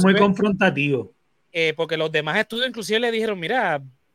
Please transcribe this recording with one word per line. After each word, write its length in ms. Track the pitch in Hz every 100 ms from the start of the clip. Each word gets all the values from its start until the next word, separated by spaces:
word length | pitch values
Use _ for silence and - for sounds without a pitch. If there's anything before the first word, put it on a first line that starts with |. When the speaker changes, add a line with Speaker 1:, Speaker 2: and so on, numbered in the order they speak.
Speaker 1:
muy 120 | 190
Speaker 2:
inclusive, 60 | 196
Speaker 1:
confrontativos. 880 | 202 190 208 196 190 139 143 131 101 _ _ _ _
Speaker 2:
eh, 220 | 170 160 156
porque 200 | 160 160
los 140 | 160
demás 260 | 156 151 190
estudios 280 | 220 226 254
inclusive 300 | 226 175 220
le 120 | 240
dijeron, 260 | 226 220 196
"Mira, 420 | 165 247 196 147 135 _ _